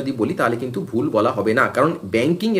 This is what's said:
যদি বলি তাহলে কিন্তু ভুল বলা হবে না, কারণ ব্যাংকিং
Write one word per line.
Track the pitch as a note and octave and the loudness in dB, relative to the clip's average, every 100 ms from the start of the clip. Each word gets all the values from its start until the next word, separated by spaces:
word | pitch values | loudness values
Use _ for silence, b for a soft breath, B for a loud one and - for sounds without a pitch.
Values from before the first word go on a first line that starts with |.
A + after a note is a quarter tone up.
যদি | C3+ B2 | 0 -2
বলি | A2 F3+ | -2 0
তাহলে | B2 A#2 | 0 -2
কিন্তু | B2+ B2 - | -4 -6 -4
ভুল | A2 D3+ A2 | -2 0 2
বলা | A#2 A2+ | 2 2
হবে | G#2 | 2
না, | A#2 A2+ - | 2 2 2
কারণ | D3+ - G2 | 0 0 -2
ব্যাংকিং | A2+ C3+ F3 A3 G3+ | 0 2 0 0 0